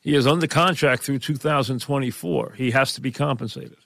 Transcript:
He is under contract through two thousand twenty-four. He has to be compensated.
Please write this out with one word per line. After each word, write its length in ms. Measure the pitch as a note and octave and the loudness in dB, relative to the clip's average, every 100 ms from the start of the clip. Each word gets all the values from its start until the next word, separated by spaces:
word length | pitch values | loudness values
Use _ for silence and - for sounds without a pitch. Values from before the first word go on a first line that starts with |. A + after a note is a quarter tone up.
He 140 | - | 2
is 120 | D3 A#2+ | 4 4
under 200 | E3 D#3+ | 4 2
contract 560 | D#3 F3 E3 D3 B2+ | 4 2 4 2 2
through 160 | - C#3 | -2 -4
two 180 | - D3 | -2 -4
thousand 440 | D3+ D3 B2 B2+ | 0 0 0 -4
twenty-four. 720 | - C#3+ B2+ - E3 G#2 - - | -2 -2 -2 -4 -2 -2 -4 -2
He 140 | C3 | 0
has 240 | B2+ C3+ | 2 0
to 60 | - | -2
be 120 | C3 | -6
compensated. 640 | B2 D3 B2+ A#2 - A#2+ - | -2 -2 -2 -6 -10 -16 -20